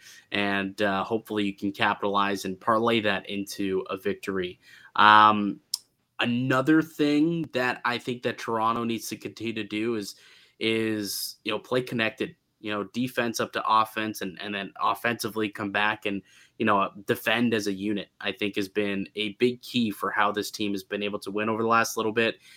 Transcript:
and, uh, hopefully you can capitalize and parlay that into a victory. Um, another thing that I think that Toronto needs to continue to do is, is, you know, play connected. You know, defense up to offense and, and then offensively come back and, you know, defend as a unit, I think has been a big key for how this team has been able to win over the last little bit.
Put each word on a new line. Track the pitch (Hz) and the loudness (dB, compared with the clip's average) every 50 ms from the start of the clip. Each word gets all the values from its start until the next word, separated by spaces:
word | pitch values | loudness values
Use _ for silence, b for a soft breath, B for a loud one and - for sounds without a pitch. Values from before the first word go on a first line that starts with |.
| B B B B B B - | B B B B B B -2
and, | 101 101 101 98 98 98 95 98 - | -2 0 0 0 0 -2 -4 -2 -2
uh, | 104 101 98 95 90 | 0 0 0 0 -2
hopefully | - 113 110 - - 110 107 104 | -2 -4 -4 -4 -4 -4 -2 -2
you | 98 98 | -2 -4
can | - 104 98 | -4 -6 -6
capitalize | 98 - 113 104 101 - - 101 98 101 101 101 101 95 - | -2 0 0 0 0 0 -2 0 2 2 2 2 0 -2 -4
and | 95 92 - | -6 -8 -4
parlay | - - 113 110 117 117 117 113 | 0 2 2 4 4 4 2 2
that | 104 104 98 101 - - | 2 2 0 0 -4 -6
into | 101 101 98 - - - 101 98 95 92 - - | -8 -8 -6 -8 -6 -4 -4 -2 -2 -2 -4 -4
a | 98 | -8
victory. | 95 - 101 92 - - 101 95 95 90 90 90 _ B B B B B B B - | -6 -4 -4 -4 -4 -6 -6 -4 -4 -4 -6 -8 _ B B B B B B B 6
Um, | 104 107 107 107 107 107 107 104 104 101 - - _ - - - _ _ _ _ _ _ _ - | 8 10 10 10 10 10 8 4 2 -2 -2 -6 _ -12 -12 -12 _ _ _ _ _ _ _ -2
another | 113 120 120 123 131 131 131 131 135 156 156 160 | -2 0 0 0 0 2 2 2 4 4 4 4
thing | 156 160 - - 151 147 147 147 156 165 170 165 156 131 - | 4 0 -2 0 0 2 4 4 2 2 2 -2 -4 -4 -2
that | 127 127 123 117 - - | -2 0 0 -2 -2 -2
I | 120 120 113 | -2 -2 -2
think | - 135 123 120 - | -4 -4 -6 -2 -2
that | 120 113 - | -4 -4 -4
Toronto | - 120 113 113 110 113 117 120 117 | -4 -2 0 2 2 2 2 0 0
needs | 117 117 110 - - | -2 -2 -2 -4 -8
to | 113 | -10
continue | 107 - 104 98 - 107 117 110 | -8 -10 -12 -10 -6 -6 -6 -4
to | 110 107 | -4 -6
do | 101 104 107 110 120 117 | -4 -4 -2 -2 0 -2
is, | 107 101 - - b b b b b b b b b | -2 -4 -6 -10 b b b b b b b b b
is, | 104 113 113 113 110 110 110 107 104 95 - - - - - _ - | 0 0 2 2 0 0 -2 -2 -4 -4 -6 -6 -8 -8 -10 _ -6
you | 110 107 | -4 -4
know, | 101 | -4
play | - - 127 131 | -4 -2 -2 -2
connected. | 127 - 135 117 110 107 - - 107 87 - _ _ _ _ _ | -2 -2 -2 0 0 0 0 -2 -6 -6 -6 _ _ _ _ _
You | 107 107 107 | -8 -6 -4
know, | 104 101 | -4 -4
defense | 95 - 117 127 127 - 131 120 117 107 - | -4 -4 -4 -4 -2 0 -2 -2 -2 0 -2
up | 113 - - | -4 -2 -2
to | 113 - | -4 0
offense | - 110 110 110 - - 110 110 110 107 - | 2 2 2 2 0 -2 -4 -4 -4 -4 -6
and, | 104 95 85 - | -8 -8 -8 -10
and | 98 104 104 | -10 -8 -6
then | 98 98 - - - | -6 -6 -8 -8 -2
offensively | - 107 117 - - 117 117 - - 107 101 110 110 104 | 0 0 0 0 -2 -2 -2 -2 -4 -4 -2 -2 -2 -2
come | - - 107 101 | -2 -4 -6 -2
back | 98 104 104 107 107 - - | 0 2 2 2 0 0 -4
and, | 104 101 98 b b b b b b b b | -4 -4 -4 b b b b b b b b
you | 117 | 2
know, | 110 104 98 98 90 - 101 98 - | 4 4 4 2 0 -4 -12 -4 -4
defend | 117 - - 117 110 117 123 117 113 | -4 -2 0 0 2 2 2 2 2
as | 110 101 104 | 2 0 -2
a | 98 | -4
unit, | 95 98 107 104 98 87 - _ _ | -2 -2 -4 -4 -4 -6 -8 _ _
I | 101 101 95 | -6 -6 -4
think | - 107 101 - 107 | -2 -4 -4 -2 -2
has | 101 95 | -4 -2
been | - 104 104 101 101 98 98 - - | -2 -2 -2 0 -2 -4 -6 -6 -6
a | 104 107 104 95 - | -6 -6 -6 0 2
big | 123 123 120 - | 2 2 2 0
key | - - - 123 117 104 | -10 -4 0 0 0 0
for | 98 - - 98 | -2 -4 -4 -4
how | 98 110 104 101 101 | 0 2 2 2 2
this | 104 101 - | 0 -4 -4
team | - - 107 101 98 | -4 -4 -4 -2 -2
has | 95 95 | -4 -6
been | - 104 101 | -6 -6 -4
able | 104 104 101 101 | -4 -4 -6 -6
to | - 101 | -8 -6
win | 98 104 107 113 | -4 -2 -2 -2
over | 110 110 | 0 0
the | 113 113 | 2 2
last | 113 113 113 - - | 4 4 2 2 -2
little | 113 110 110 | -2 -2 0
bit. | 107 117 113 113 - - b b b | 2 2 2 2 0 -4 b b b